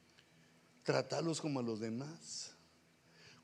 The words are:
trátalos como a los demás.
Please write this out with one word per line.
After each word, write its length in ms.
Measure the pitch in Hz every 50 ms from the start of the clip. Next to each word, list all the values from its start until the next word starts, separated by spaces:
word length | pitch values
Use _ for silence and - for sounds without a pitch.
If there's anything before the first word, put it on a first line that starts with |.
| - - - - - - - - - - - - - - - - -
trátalos 580 | - 143 131 131 - 135 143 165 170 156 -
como 200 | - 156 139 131
a 20 | 120
los 180 | 117 110 107
demás. 720 | 113 113 113 123 143 151 165 165 - - - - - - - - - - - - - - - - - - - - - - - -